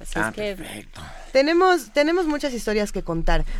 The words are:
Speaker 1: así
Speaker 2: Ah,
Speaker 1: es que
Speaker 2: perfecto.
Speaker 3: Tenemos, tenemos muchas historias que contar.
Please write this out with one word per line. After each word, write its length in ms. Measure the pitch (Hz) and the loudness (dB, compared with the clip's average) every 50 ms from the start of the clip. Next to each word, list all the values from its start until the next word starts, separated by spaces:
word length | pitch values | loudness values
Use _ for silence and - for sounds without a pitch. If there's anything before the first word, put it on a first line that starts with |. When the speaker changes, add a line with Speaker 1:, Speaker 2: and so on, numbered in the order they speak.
Speaker 1:
así 180 | - - - 202 | -12 -8 -4 -4
Speaker 2:
Ah, 120 | 214 220 | -4 -4
Speaker 1:
es 40 | 208 | -4
que 220 | 214 208 208 196 | -6 -6 -6 -6
Speaker 2:
perfecto. 440 | 185 165 143 - 104 - - - - - - - - - - | -8 -10 -12 -14 -14 -16 -16 -18 -16 -16 -16 -16 -16 -14 0
Speaker 3:
Tenemos, 640 | - 262 277 302 339 339 349 370 359 339 240 214 - | 2 2 4 4 4 6 6 6 4 2 0 -2 0
tenemos 340 | 294 294 302 339 370 370 | 2 2 2 2 2 0
muchas 280 | 311 294 294 302 285 247 | 0 -2 -2 -2 -4 -4
historias 360 | 233 - - 208 214 208 202 | -4 -4 -2 0 0 0 -2
que 140 | - 196 - | -4 -6 -6
contar. 400 | - 165 - - 180 165 156 - - - - | -4 -4 0 2 4 4 4 2 0 -2 -4